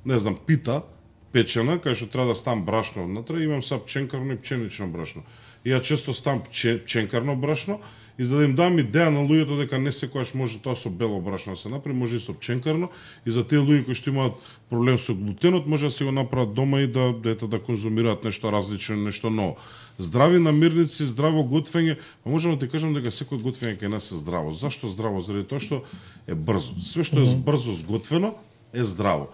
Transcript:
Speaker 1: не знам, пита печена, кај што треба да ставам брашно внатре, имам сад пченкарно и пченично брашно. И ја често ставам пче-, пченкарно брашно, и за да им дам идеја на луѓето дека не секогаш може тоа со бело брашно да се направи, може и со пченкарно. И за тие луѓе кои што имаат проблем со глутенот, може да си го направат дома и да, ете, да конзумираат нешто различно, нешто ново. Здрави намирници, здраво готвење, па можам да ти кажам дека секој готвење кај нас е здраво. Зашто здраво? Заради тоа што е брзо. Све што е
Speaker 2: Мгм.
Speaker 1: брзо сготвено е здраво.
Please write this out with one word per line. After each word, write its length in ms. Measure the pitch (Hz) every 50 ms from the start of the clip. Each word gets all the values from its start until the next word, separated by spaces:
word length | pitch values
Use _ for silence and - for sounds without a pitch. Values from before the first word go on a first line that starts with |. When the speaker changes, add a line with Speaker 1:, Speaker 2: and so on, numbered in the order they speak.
| -
Speaker 1:
не 120 | 127 131 117
знам, 180 | 98 107 92
пита 460 | - - - 160 139 - - 123 147 - - - - - - _ _ - - -
печена, 460 | 127 113 - - 120 113 135 170 175
кај 160 | - 143 123
што 120 | - 120
треба 220 | 101 - 127 127 123
да 60 | 113
ставам 300 | 95 - 127 120 110 87
брашно 400 | 87 104 110 104 - - 104 90
внатре, 400 | 87 95 107 117 - 160 170 160
имам 180 | 151 151 139 120
сад 220 | - 143 127 -
пченкарно 480 | - - 135 139 120 - 131 131 135 131
и 40 |
пченично 520 | 107 - - 143 123 113 101 - - 101 92
брашно. 340 | 82 82 80 - - 82 76 - - - - - - - -
И 60 | 120
ја 100 | 131 127 127
често 300 | - 151 135 - - 127
ставам 280 | - - 143 139 120 -
пче-, 360 | - - - - 120 117 113 -
пченкарно 520 | - - 117 107 98 - 120 120 147 143
брашно, 420 | 127 127 139 156 151 - 190 202 208 208 - - - - - - -
и 60 | 127
за 120 | 123 131 147
да 60 | 147
им 100 | 143 131
дам 240 | 135 175 180 180 165
идеја 320 | 139 110 101 156 170 160
на 100 | 151 143
луѓето 380 | 143 139 156 160 156 143 147 143
дека 200 | 147 127 135 131
не 140 | 131 143 -
секогаш 420 | - - 123 - 135 127 - -
може 240 | 131 131 117 110 104
тоа 160 | - 131 123
со 160 | - - 117
бело 300 | 92 85 117 110 104 98
брашно 320 | 85 101 95 90 - 107 92
да 80 | 85
се 80 | - 107
направи, 260 | 123 143 139 147 135
може 200 | 127 123 117 120
и 40 | 117
со 120 | - - 87
пченкарно. 540 | - - - 120 123 123 156 156 160 175 175 - - - - - - -
И 40 | 117
за 140 | 113 120 113
тие 140 | - 147 147
луѓе 260 | 139 139 151 143 123
кои 100 | 127 127
што 160 | 127 - 143
имаат 220 | 135 135 131 123 - - - - - - _ -
проблем 280 | 120 117 120 127 127 117
со 160 | - - 113
глутенот, 520 | 95 101 104 98 - - 175 185 180 143
може 200 | 143 151 143 147
да 40 | 147
си 140 | 123 - 143
го 60 | 135 135
направат 420 | 139 131 123 131 127 123 107 104
дома 260 | 120 135 139 139 139
и 60 | 139
да, 280 | 127 113 131 127 123 120 113 113
ете, 220 | 113 113 101 117
да 140 | 107 110 107
конзумираат 640 | - - 117 107 104 113 110 110 117 117 104 104 -
нешто 260 | 113 98 - - 110 104
различно, 440 | 104 98 95 104 95 - - 110
нешто 340 | 104 104 104 98 - - 113
ново. 260 | 110 107 101 90 76 - - - - - - - - -
Здрави 400 | 92 85 78 123 139 165 175 180
намирници, 680 | 170 160 147 151 160 165 156 165 170 147 - - 151
здраво 380 | 135 113 117 143 156 156 156 151
готвење, 520 | 120 131 160 147 - - 170 165 160 151 - - - - _ -
па 60 | 113
можам 220 | 139 160 165 170 160
да 60 | 139
ти 100 | 135 120
кажам 260 | - 160 156 160 151
дека 160 | 143 123 120
секој 280 | 113 - 143 - 143 123
готвење 400 | 110 131 123 - 123 113 107 98
кај 100 | 107 101
нас 220 | 104 107 92 -
е 40 | 95
здраво. 340 | 82 73 82 85 87 78 76 78
Зашто 340 | 82 117 147 131 - - 113
здраво? 320 | 92 98 110 113 101 95 87
Заради 220 | 101 101 101 98
тоа 140 | - 135 143
што 220 | - - 147 131 - - - - - - - - -
е 80 | - -
брзо. 400 | 160 156 160 110 92 73 64 - 92
Све 240 | 87 - - 165 165
што 160 | - 147 131
е 60 | 131
Speaker 2:
Мгм. 160 | 127 127 131 127
Speaker 1:
брзо 300 | 143 147 147 127 123 101
сготвено 600 | 85 80 85 107 113 101 - 147 170 190 220 220 - - - _ _ _ _ -
е 100 | 120 120
здраво. 460 | 107 92 85 104 101 85 73 71 71